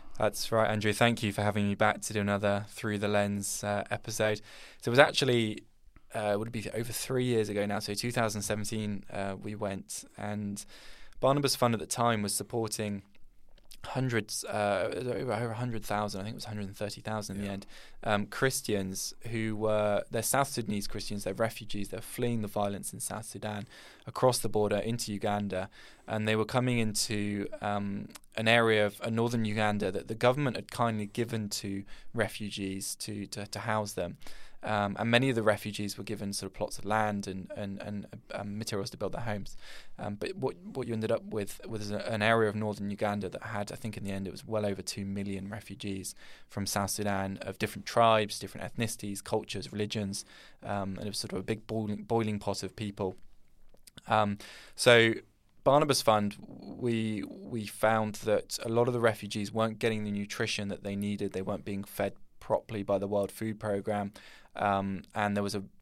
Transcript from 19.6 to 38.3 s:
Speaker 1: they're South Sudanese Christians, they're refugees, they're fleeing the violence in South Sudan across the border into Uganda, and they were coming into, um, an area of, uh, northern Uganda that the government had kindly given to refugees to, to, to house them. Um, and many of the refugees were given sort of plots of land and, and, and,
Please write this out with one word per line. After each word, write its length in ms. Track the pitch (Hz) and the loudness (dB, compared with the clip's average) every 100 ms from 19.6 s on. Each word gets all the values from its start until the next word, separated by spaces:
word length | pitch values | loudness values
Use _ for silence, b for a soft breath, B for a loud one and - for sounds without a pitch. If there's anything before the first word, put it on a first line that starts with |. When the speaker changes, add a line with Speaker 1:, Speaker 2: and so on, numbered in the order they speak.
| 110 107 104 101 - | 2 4 4 2 0
Speaker 1:
they're 120 | 117 | -2
South 260 | - 131 139 | 2 2 2
Sudanese 380 | - 117 104 98 | 0 -2 -2 -2
Christians, 360 | 107 - 104 | -4 -4 -4
they're 100 | 92 | -4
refugees, 560 | 104 113 - 110 104 98 | 0 0 0 -4 -2 -2
they're 120 | 92 | -6
fleeing 400 | - - 120 117 | -8 -2 0 0
the 60 | 104 | 0
violence 440 | 104 101 101 - | 0 0 -2 -8
in 80 | 113 | -8
South 260 | - 104 110 | -6 -6 -8
Sudan 420 | 101 107 104 - B B B - | -8 -6 -6 -8 B B B -10
across 340 | - 127 120 | 4 4 6
the 100 | 110 | 2
border 280 | 107 104 101 | 2 4 2
into 360 | 113 117 - | 0 -2 -2
Uganda, 560 | 101 107 104 101 92 95 B B B - | -2 0 0 0 -4 -6 B B B -4
and 200 | 110 107 | 0 2
they 80 | 110 | 2
were 100 | 107 | 2
coming 340 | 127 127 120 | 2 2 2
into, 680 | 113 104 - 104 104 104 98 302 | 2 0 0 0 0 -2 -4 -4
um, 480 | 104 104 101 101 104 - - - | -2 -2 -2 -4 -8 -14 -8 0
an 120 | 113 | 6
area 380 | 117 113 107 104 | 8 8 6 4
of, 140 | - | 0
uh, 80 | 117 | -2
northern 360 | 113 117 120 110 | 0 2 2 0
Uganda 460 | 107 107 104 98 | 2 2 2 0
that 160 | 95 - | -2 -4
the 80 | 117 | 2
government 400 | 123 135 139 92 | 4 4 0 -2
had 160 | - | -6
kindly 340 | - 117 110 104 | 0 2 2 -2
given 440 | - 113 113 104 | -2 -2 -2 -2
to 340 | - 101 98 - B B | -4 -4 -4 -6 B B
refugees 840 | 117 101 - 104 104 98 95 - - | -2 -2 -2 -8 -4 -4 -4 -6 -8
to, 300 | - 104 98 | -8 -6 -8
to, 200 | 107 104 | -8 -8
to 120 | 101 | -6
house 340 | 113 107 104 | -2 0 0
them. 240 | - 87 - B B B B | -4 -4 -6 B B B B
Um, 340 | - 107 101 98 | -2 2 2 0
and 120 | 113 | 4
many 180 | 120 135 | 6 6
of 60 | 117 | 4
the 80 | |
refugees 540 | 107 104 107 104 104 104 | 4 2 -2 -4 -4 -6
were 60 | |
given 300 | 101 104 101 | -8 -6 -4
sort 160 | 98 98 | -4 -6
of 40 | - | -4
plots 240 | 98 - | -4 -4
of 40 | |
land 440 | 101 110 107 101 98 | 0 2 2 0 -4
and, 220 | 95 - - | -8 -8 -8
and, 240 | 101 98 | -8 -8
and, 280 | 107 104 - - - | -6 -8 -8 -14 -10